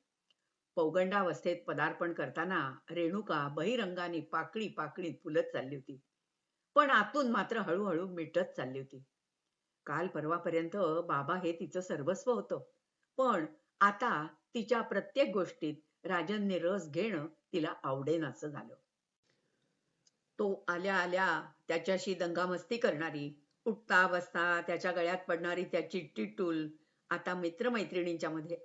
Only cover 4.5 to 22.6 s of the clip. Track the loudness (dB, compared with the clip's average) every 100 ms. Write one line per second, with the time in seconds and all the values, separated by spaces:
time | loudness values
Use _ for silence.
4.5 | -4 -6 -4 -6 -6 -6 -6 -2 0 2
5.5 | -2 -4 -8 -10 -16 _ _ _ _ _
6.5 | _ _ 6 8 6 4 2 2 2 0
7.5 | 0 0 0 2 0 -2 -6 -2 0 0
8.5 | -2 -6 -6 -10 -14 -20 _ _ _ _
9.5 | _ _ _ -4 -2 -2 -2 -2 0 0
10.5 | 0 0 0 0 2 2 0 2 0 0
11.5 | -2 -4 -4 -4 -2 0 0 2 0 0
12.5 | -4 -6 _ _ _ _ 0 2 2 0
13.5 | -8 _ 4 4 4 0 0 -4 -10 _
14.5 | -4 0 0 2 -2 0 2 2 2 -2
15.5 | -2 -6 -6 -10 _ -2 -2 0 0 0
16.5 | 2 2 0 -2 -2 0 -2 -4 -10 _
17.5 | -2 -2 -2 -4 -2 0 0 0 -4 -8
18.5 | -8 -12 -18 _ _ _ _ _ _ _
19.5 | _ _ _ _ _ _ _ _ -2 0
20.5 | 0 -2 -2 0 2 2 2 2 2 -2
21.5 | -10 -2 -2 2 0 0 -2 0 0 0
22.5 | -2